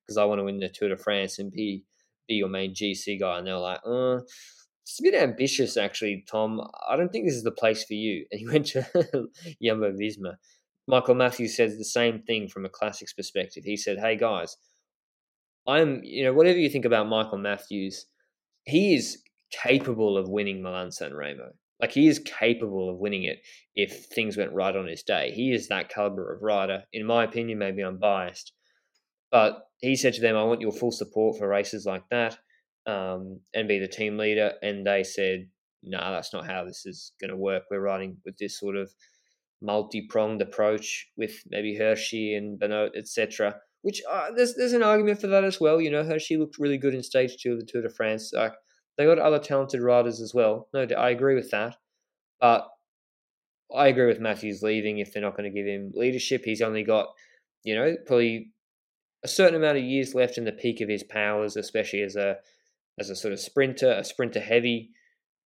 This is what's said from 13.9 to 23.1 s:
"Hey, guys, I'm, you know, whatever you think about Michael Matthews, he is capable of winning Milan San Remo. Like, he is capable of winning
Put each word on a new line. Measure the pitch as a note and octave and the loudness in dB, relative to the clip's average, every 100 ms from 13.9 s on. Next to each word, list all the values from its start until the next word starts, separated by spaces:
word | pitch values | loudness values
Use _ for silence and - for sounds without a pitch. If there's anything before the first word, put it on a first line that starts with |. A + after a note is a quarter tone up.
| G2 | -2
"Hey, | A2+ A2 | -2 0
guys, | A2+ G2 E2+ - _ _ _ _ _ _ _ _ _ _ - | 0 0 -4 -12 _ _ _ _ _ _ _ _ _ _ 0
I'm, | D3 D#3 C3+ | 4 4 2
you | - F2 | -6 0
know, | C3 | 4
whatever | C3+ F3 F3+ | 6 8 6
you | D3+ | 2
think | C#3 A#2+ | 2 4
about | A2+ G#2+ | 4 4
Michael | A2 A2 G2+ | 2 0 -2
Matthews, | G2+ G2+ - G#2 F#2+ - - _ _ _ _ _ - | -2 -4 -6 -6 -6 -8 -16 _ _ _ _ _ 0
he | D3+ G3+ | 2 4
is | D3 - - _ _ _ | 2 0 -10 _ _ _
capable | - B2 C3+ C3+ A2+ G#2+ G2 | -6 2 2 2 0 2 2
of | F#2 | 0
winning | G2+ G2+ F#2+ | -2 -2 -4
Milan | F#2 F#2 F2+ | -6 -8 -8
San | - D2+ D2 | -10 -10 -8
Remo. | D2 C#2+ A#1+ - _ _ | -10 -10 -16 -20 _ _
Like, | A#2 | -2
he | C#3 D#3 | 6 6
is | C#3+ | 6
capable | - - A2+ A#2 A2 F#2+ F#2 | -2 0 2 2 -2 -4 -4
of | F2+ | -4
winning | G#2 | -4